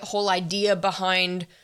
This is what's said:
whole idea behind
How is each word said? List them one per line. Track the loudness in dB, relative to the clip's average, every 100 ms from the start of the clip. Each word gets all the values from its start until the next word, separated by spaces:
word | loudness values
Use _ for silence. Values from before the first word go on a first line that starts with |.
whole | -2 -2 2
idea | 0 0 0 2 2
behind | 0 0 0 2 0 -2 -8 _